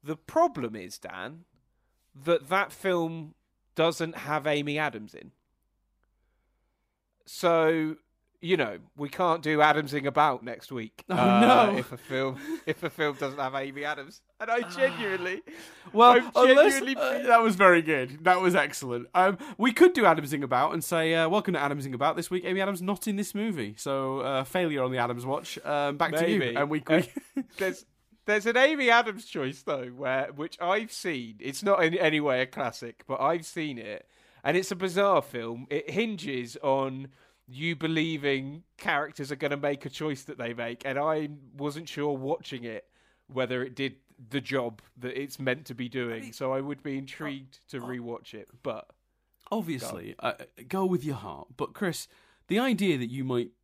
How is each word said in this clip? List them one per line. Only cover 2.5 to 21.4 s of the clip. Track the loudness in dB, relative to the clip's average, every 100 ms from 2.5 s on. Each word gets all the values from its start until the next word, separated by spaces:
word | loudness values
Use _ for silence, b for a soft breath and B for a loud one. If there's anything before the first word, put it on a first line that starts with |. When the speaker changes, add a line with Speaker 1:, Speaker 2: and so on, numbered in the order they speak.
| 0 0
Speaker 1:
film | -4 0 2 0 -4 -12 _ _ _ _ 0
doesn't | 2 2 -6 -6
have | -4 -2 0
Amy | -2 -2 -2
Adams | -4 -4 -14
in. | -18 -20 _ _ _ _ _ _ _ _ _ _ _ _ _ _ _ _ _ _ _ -20
So | -2 2 4 4 2 -2 -6 _ _ _ _
you | 0 0
know, | 0 -4 -16 -12
we | -10
can't | 0 0 2
do | 0 4
Adamsing | 4 4 0 -4 -2
About | 2 2 0
next | -8 -14 -10
week, | -10 -10 -14 -6
Speaker 2:
Oh, | 2
Speaker 1:
uh, | 4 6 6 6 6
Speaker 2:
no. | 2
Speaker 1:
if | -6
a | -12
film, | -6 -4 -4 -6 -10
<laughs> | -8 -6
if | -6
a | -6
film | -4 -4 -2
doesn't | -8 -4
have | -6
Amy | -6 -8 -8 -8
Adams. | -8 -12 -20 _ _
And | -4
I | -4
Speaker 2:
<sighs> | -4 0
Speaker 1:
genuinely, | 0 0 -4 -4 -4 -6 -12 B B B B
Speaker 2:
Well, | 8 10
Speaker 1:
I'm | 10 6 6 8
Speaker 2:
unless, | 10 8 6
Speaker 1:
genuinely | 0 -2
Speaker 2:
uh, | 0 0
Speaker 1:
fe- | 6
Speaker 2:
that | 6
was | 6 8
very | 8 8
good. | 6 0 0 0
That | 4 4
was | 6 4
excellent. | 2 -4 -6 -6 -2
Um, | 4 4 2 -8 0
we | 0
could | 8 8
do | 8 6
Adamsing | 6 2 -4
About | 0 2 2
and | 0
say, | -2 0 2
uh, | 2 2
"Welcome | 0